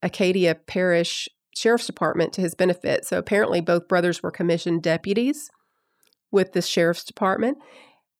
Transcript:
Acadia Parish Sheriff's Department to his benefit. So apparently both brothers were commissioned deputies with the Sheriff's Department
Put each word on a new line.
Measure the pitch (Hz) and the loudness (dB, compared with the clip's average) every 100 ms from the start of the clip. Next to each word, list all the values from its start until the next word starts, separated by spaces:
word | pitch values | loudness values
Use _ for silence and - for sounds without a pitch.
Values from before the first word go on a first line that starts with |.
Acadia | 147 - 185 185 170 160 | -6 0 2 4 2 0
Parish | - 190 185 170 170 - - _ _ - | -4 -2 2 2 0 -4 -10 _ _ -2
Sheriff's | 226 240 - | 0 0 -2
Department | - 156 - 165 | -4 -2 0 -2
to | - | -2
his | 180 | -4
benefit. | - 180 175 - - - | 0 0 0 0 -2 -2
So | 180 | -4
apparently | 175 208 214 175 | 0 0 2 0
both | 165 175 - | 0 0 2
brothers | 180 175 165 | 2 2 -2
were | 175 | -6
commissioned | - 175 165 180 165 | -2 0 0 0 -2
deputies | 165 165 196 202 247 302 - _ _ _ _ _ _ _ _ | 0 -2 -2 0 0 -4 -10 _ _ _ _ _ _ _ _
with | 196 185 | 0 0
the | 185 | -2
Sheriff's | - - 170 175 - | -2 0 0 0 -8
Department | - 190 190 226 285 - - - _ _ | -4 -2 0 -2 -4 -10 -20 -20 _ _